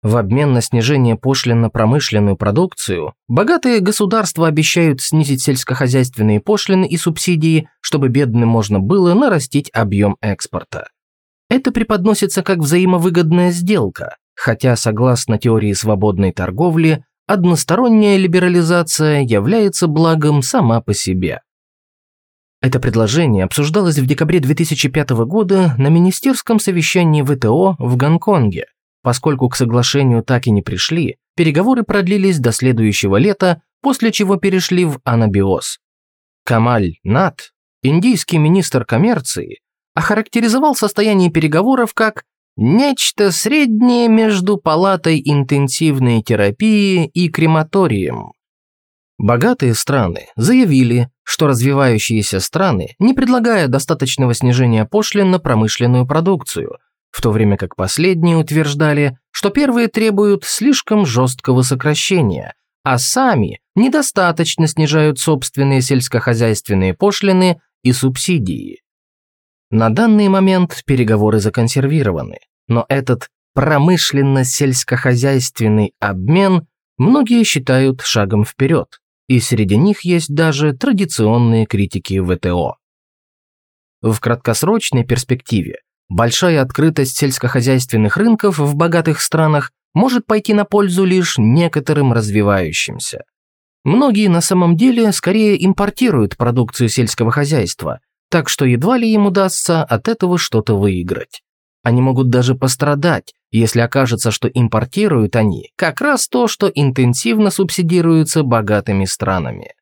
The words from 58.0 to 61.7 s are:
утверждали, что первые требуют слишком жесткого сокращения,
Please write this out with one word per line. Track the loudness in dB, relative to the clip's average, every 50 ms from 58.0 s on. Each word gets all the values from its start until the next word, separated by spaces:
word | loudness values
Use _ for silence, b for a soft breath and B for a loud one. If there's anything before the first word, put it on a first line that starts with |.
| 0 0 0 2 2 2 2
утверждали, | 2 0 0 0 -2 0 -2 -2 -2 0 0 0 0 0 -2 -2 _ _ _
что | _ -4 -4 -2
первые | 0 0 0 2 2 0 0
требуют | 0 _ 0 0 0 2 2 2 2 2 0 -2
слишком | -6 -6 -2 0 0 0 0 0 -2 0 0 0
жесткого | 0 0 0 0 0 -2 -4 -2 0 2 2 2
сокращения, | 0